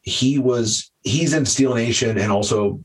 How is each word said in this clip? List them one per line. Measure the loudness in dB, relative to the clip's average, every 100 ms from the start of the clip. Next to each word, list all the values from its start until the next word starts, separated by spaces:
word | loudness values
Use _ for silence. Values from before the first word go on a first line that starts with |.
he | -8 -2 0 2
was, | 2 0 0 -4 -6 _
he's | -2 0 2
in | 0 0
Steel | 2 2 2
Nation | 0 0 0 0
and | 0
also | 0 0 0 0 -2